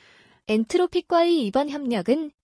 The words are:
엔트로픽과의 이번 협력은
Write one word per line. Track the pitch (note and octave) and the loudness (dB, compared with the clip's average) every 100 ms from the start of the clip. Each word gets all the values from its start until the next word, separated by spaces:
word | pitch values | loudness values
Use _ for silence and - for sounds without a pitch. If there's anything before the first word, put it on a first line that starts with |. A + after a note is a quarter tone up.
| _ _ _ _ - | _ _ _ _ -2
엔트로픽과의 | G#3+ A3+ F4 F4+ F4+ - E4+ E4+ E4+ G#3 | -2 0 0 0 -2 0 2 4 2 0
이번 | B3 D4 | -2 -2
협력은 | D4 C4+ A3+ F#3+ C#4+ D4+ - | -4 -4 -2 0 -2 -2 -12